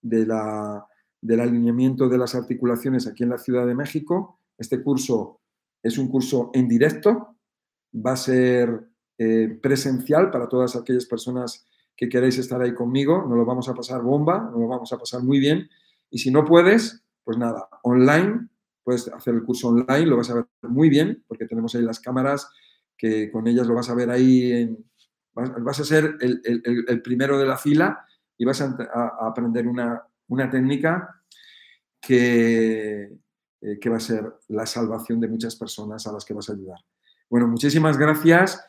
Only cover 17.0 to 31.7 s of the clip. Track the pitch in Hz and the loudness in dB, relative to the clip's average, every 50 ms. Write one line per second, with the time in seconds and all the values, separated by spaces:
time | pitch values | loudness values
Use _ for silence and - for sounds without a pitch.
17 | _ _ _ _ _ - 110 117 - 120 113 - - _ - - _ 120 123 127 | _ _ _ _ _ -6 -4 -2 -2 -4 -4 -6 -10 _ -20 -4 _ 2 4 6
18 | 127 135 147 160 185 202 214 240 240 - _ _ _ _ _ _ _ 123 123 120 | 6 6 6 4 2 2 -2 -4 -6 -10 _ _ _ _ _ _ _ -2 -2 -2
19 | 120 - - - - 127 117 113 113 117 123 120 - 120 117 120 127 127 135 143 | -4 -8 -14 -8 -4 -2 -2 -2 0 -2 -4 -2 0 2 2 2 4 2 2 2
20 | 165 165 135 117 117 120 120 120 117 _ _ _ - - 120 135 156 160 139 143 | 4 4 4 2 2 0 -2 -4 -4 _ _ _ -8 -4 2 4 4 6 6 4
21 | 156 196 226 - _ _ 117 - 113 113 113 113 113 113 - 120 120 113 113 - | 2 2 -2 -8 _ _ -10 -10 -10 -6 -6 -6 -6 -4 -2 -2 -2 -2 -4 -8
22 | - 123 127 131 131 135 143 139 - - _ _ _ _ _ _ _ _ _ _ | -8 -6 -4 -2 0 0 -2 -2 -6 -12 _ _ _ _ _ _ _ _ _ _
23 | - 110 107 107 107 107 - 117 110 117 120 123 123 117 117 113 - 123 120 120 | -2 -2 0 0 -2 -4 -6 -4 0 0 2 2 2 0 0 -2 -2 -4 -4 -2
24 | 123 117 123 123 131 131 127 127 123 123 120 120 117 113 113 - - _ _ _ | -2 0 2 4 4 6 6 6 4 2 0 0 -2 -2 -4 -10 -14 _ _ _
25 | _ _ _ _ _ _ _ - 120 127 127 120 117 123 139 131 147 147 156 156 | _ _ _ _ _ _ _ -8 -8 -8 -6 -6 -6 -6 -4 -4 -2 2 2 2
26 | 151 156 - - 127 123 123 - - 113 120 113 - 120 123 120 113 - 120 120 | 2 2 -2 -2 -2 -2 -2 -2 -2 -2 -2 -2 -2 -2 -2 -2 0 -2 -2 -4
27 | - 120 123 120 135 135 139 139 139 135 131 127 - 147 147 151 175 202 - - | -2 -4 -2 -2 0 0 2 2 2 0 0 -2 0 2 4 4 4 2 0 -6
28 | - _ _ _ _ _ _ _ 120 123 135 135 147 135 123 123 120 - - 120 | -14 _ _ _ _ _ _ _ 0 0 0 0 -2 -4 -4 -6 -10 -6 -4 -4
29 | 120 117 - - 113 110 113 123 120 120 113 123 117 120 120 123 120 117 117 117 | -4 -4 -4 -6 -8 -6 -4 -4 -4 -2 -2 -2 -2 -2 -2 -2 -4 -4 -6 -8
30 | - _ _ _ _ _ 123 131 135 127 131 131 127 131 143 131 147 160 170 185 | -10 _ _ _ _ _ -2 -2 -2 0 0 0 0 2 0 0 0 0 0 -2
31 | - - - _ _ _ _ _ _ - - - _ _ | -6 -10 -18 _ _ _ _ _ _ -20 -20 -20 _ _